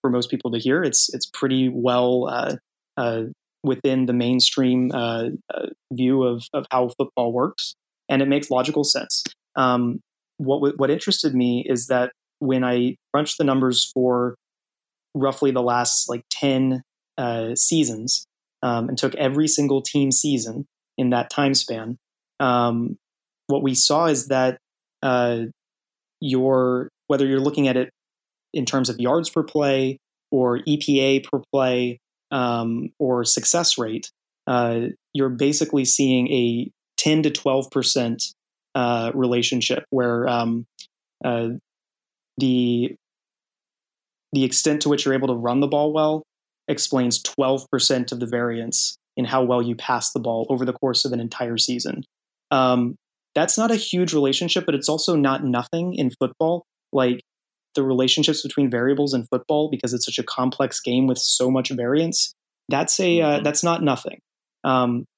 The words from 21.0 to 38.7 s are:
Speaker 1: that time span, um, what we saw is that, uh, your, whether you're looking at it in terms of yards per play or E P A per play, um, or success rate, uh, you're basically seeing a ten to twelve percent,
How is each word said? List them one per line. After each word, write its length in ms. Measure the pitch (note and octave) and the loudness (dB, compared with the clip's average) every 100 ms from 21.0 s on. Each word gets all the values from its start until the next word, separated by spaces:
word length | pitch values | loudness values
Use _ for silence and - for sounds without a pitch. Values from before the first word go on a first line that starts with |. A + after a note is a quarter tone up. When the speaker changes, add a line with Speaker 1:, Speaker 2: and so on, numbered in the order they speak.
| B2+ | 0
Speaker 1:
that 200 | B2 A#2+ | 0 -2
time 240 | - C#3 | 0 0
span, 420 | C3+ - A#2 A2+ B2 _ _ _ - | 0 -2 -6 -8 -12 _ _ _ -4
um, 560 | C3+ B2 A#2+ A#2 A#2+ - _ _ _ _ - | 0 2 2 0 -4 -8 _ _ _ _ -4
what 160 | C#3 | 0
we 120 | C3+ | 0
saw 320 | B2+ - D3 E3 | 2 2 2 2
is 200 | C#3 C3 | 0 0
that, 320 | C3 B2+ B2+ _ _ _ _ | 0 2 -2 _ _ _ _
uh, 400 | C#3 B2 A#2+ A#2 A2+ - _ _ _ _ _ _ | -2 2 2 -2 -6 -10 _ _ _ _ _ _
your, 680 | C#3+ B2+ C3 C3 B2+ B2+ - - - | -2 2 4 4 2 0 -4 -10 -2
whether 200 | C#3 C3+ | 2 2
you're 140 | C3+ | 2
looking 280 | C#3 D3 C3+ | 2 2 2
at 80 | B2+ | 2
it 140 | B2+ - _ _ _ _ _ | -2 -8 _ _ _ _ _
in 140 | - B2 | -6 -2
terms 240 | C3+ B2+ | 0 0
of 80 | A#2 | 0
yards 320 | A#2+ D#3+ E3 | 0 0 0
per 140 | E3 | -2
play 540 | D#3 D3+ C#3+ C3+ C3 C3+ _ _ _ | -2 0 2 2 0 -4 _ _ _
or 300 | C3+ B2 A#2+ - | 0 2 0 0
E 100 | D3 | 0
P 240 | - C3+ | 2 2
A 200 | C3+ C3+ | 4 2
per 220 | - C3+ - | 0 -6 -2
play, 460 | C#3 B2+ B2 B2 A#2+ _ _ _ | 0 0 0 -2 -6 _ _ _
um, 580 | C#3 B2 A#2 A#2 A#2 D3 - | -2 0 0 -2 -4 -6 -4
or 240 | C#3 B2 | -2 0
success 560 | A#2 - - E3+ E3 - | 0 0 0 0 0 0
rate, 320 | A2 A2+ - - _ _ - | -4 -6 -10 -18 _ _ -2
uh, 400 | B2 A#2+ A#2 A#2+ - _ | 0 0 0 -4 -8 _
you're 160 | C#3+ C3+ | -2 -2
basically 560 | A#2+ C#3+ D3+ D#3+ C#3+ | 2 2 2 0 0
seeing 440 | B2+ - C3+ B2+ B2 | 2 2 4 2 2
a 360 | B2+ A#2+ A#2 - - _ - | 2 0 0 -4 -10 _ -2
ten 240 | D#3 D#3 | 2 2
to 80 | D3+ | 2
twelve 400 | A#2 C#3 C3+ C3+ | 0 0 0 0
percent, 540 | C#3 B2 C3 A#2 A#2 - - _ _ _ | -2 0 0 -2 -2 -6 -10 _ _ _